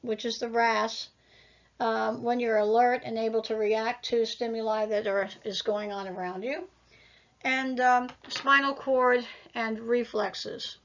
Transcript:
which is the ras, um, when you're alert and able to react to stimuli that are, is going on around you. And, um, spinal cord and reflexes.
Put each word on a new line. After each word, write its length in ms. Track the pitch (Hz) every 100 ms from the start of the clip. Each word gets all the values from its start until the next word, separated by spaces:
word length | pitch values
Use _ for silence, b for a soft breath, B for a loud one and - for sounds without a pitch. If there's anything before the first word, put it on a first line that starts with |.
which 200 | 240 220
is 160 | 240 226
the 80 | 240
ras, 640 | 226 233 220 220 - - b b b b b b _
um, 420 | 226 220 220 233
when 160 | 233 247
you're 200 | 240 214
alert 420 | 208 226 247 247
and 140 | - 220
able 240 | 226 220
to 160 | 220 220
react 480 | 208 220 226 233 -
to 200 | 233 226
stimuli 600 | - 240 226 220 214 214
that 200 | 208 214
are, 220 | 196 196 -
is 180 | 220 190
going 300 | - 208 208
on 160 | 202 196
around 360 | 185 180 185
you. 200 | 226 311 370 _ b b b b b b 269
And, 320 | 262 262 254
um, 280 | 247 247 247 - -
spinal 440 | - - 277 277
cord 520 | 277 - 262 247 247 233 B B
and 240 | 240 226 220
reflexes. 1000 | 226 240 226 214 202 - 214 - - -